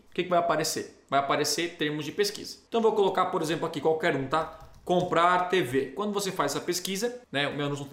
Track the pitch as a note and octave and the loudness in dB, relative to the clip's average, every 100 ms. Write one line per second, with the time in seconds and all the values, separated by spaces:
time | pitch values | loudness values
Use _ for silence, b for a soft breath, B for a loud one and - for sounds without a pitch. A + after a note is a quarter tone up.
0 | - - F3+ F3 E3+ D#3 D#3 C#3+ - - | -8 -6 0 2 2 0 0 -4 -8 -16
1 | _ C3+ C#3 C#3+ C#3+ - E3+ - D3+ D3+ | _ 0 2 0 0 0 -4 -2 -2 -2
2 | D3+ G3 G3+ - - - _ A3+ A3 G#3+ | -4 -2 -2 -2 -12 -16 _ 2 2 4
3 | F#3+ F#3+ F3+ F#3 D#3 E3+ E3 D3+ D#3+ D#3+ | 2 2 0 0 -2 -2 -2 0 0 2
4 | E3+ C#3 C3 D#3+ D#3+ - - - - F3+ | 2 0 0 -2 -2 -10 -20 -12 0 0
5 | F3 D#3+ F3 F3+ F3+ F#3 C3 C3 B2+ F#3+ | 4 4 4 4 2 2 2 0 0 -4
6 | G#3 G3+ F#3+ F3 C#3+ D3 - E3+ - F#3+ | -2 -2 -2 -2 -2 -2 -4 -4 -4 -4
7 | A#3+ A#3+ - C3+ C#3+ C#3+ C#3+ C#3+ C#3 | -4 -6 -6 -4 -2 -2 -4 -4 -8